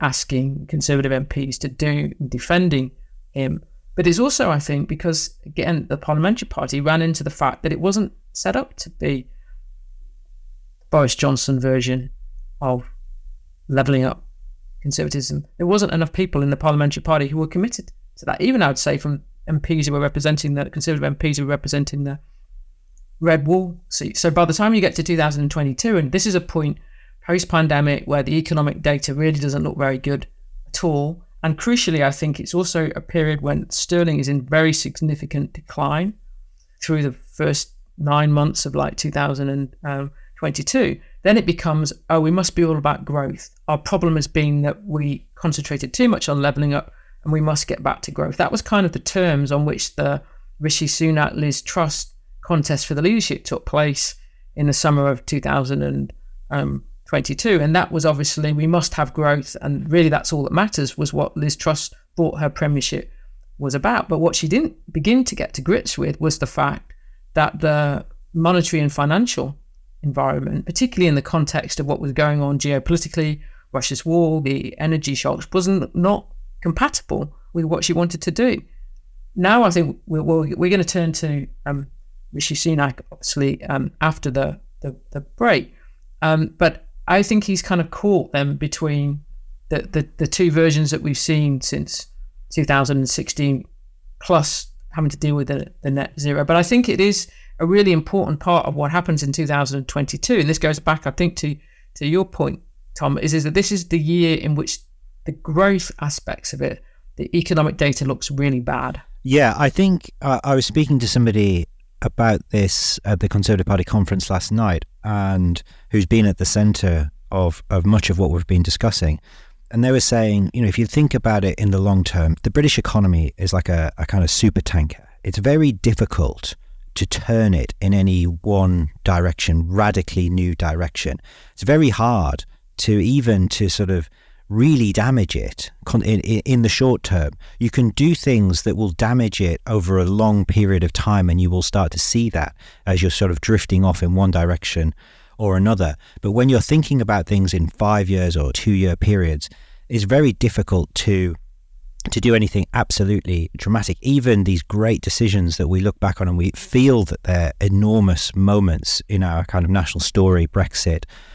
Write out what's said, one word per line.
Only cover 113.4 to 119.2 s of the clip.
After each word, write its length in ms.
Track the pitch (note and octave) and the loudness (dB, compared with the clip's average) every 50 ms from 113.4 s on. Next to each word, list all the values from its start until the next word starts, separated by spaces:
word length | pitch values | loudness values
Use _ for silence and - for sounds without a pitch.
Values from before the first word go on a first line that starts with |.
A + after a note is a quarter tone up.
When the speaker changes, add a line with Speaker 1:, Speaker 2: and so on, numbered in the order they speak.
| F#2+ - G#2+ F#2 F2 | 2 2 2 2 2
Speaker 2:
Party 180 | - G2+ F#2 F#2 | 2 0 0 0
conference 460 | - - G#2+ G2 - G2+ F#2+ - - | 0 2 0 2 2 0 -2 -2 -2
last 220 | G2 F2+ - - | -2 -2 -2 -2
night, 340 | G#2+ A2+ A2+ G2+ F2 D#2 - - - - - | 0 0 2 2 0 -2 -4 -8 -16 -12 -6
and 580 | G#2+ G#2 G2+ G2 F#2+ F#2+ F#2 F2+ F2 F2 - - - - - - - | -4 -2 -2 0 0 0 2 2 2 0 -2 -6 -14 -20 -20 -10 -2
who's 140 | - G#2+ F#2+ | 0 0 2
been 200 | E2+ A2+ A2+ G#2+ | 4 4 4 4
at 120 | G#2 F#2 - | 4 2 0
the 80 | G2 | -2
centre 640 | - - G#2+ G#2+ G#2 G2+ - - F#2 E2+ D#2+ D2 D2+ - - - - | 0 2 2 4 4 2 2 2 0 2 2 0 -2 -6 -12 -12 -6
of, 320 | - F#2+ F#2 E2+ D#2+ - - - | -2 0 0 0 -2 -4 -6 -2
of 160 | G#2+ F#2+ E2+ | 0 2 4
much 240 | G2+ G#2+ G#2 - - | 4 4 4 2 0
of 80 | F#2 E2+ | 0 2
what 140 | G2 D2 | 2 2
we've 160 | D#2 F2 E2+ - | 0 0 0 2
been 160 | F#2 F2+ F2 | 2 2 2
discussing. 560 | - - - - A#2 - - F#2 D#2 D2+ D2+ | 2 0 0 0 0 0 0 0 0 0 -2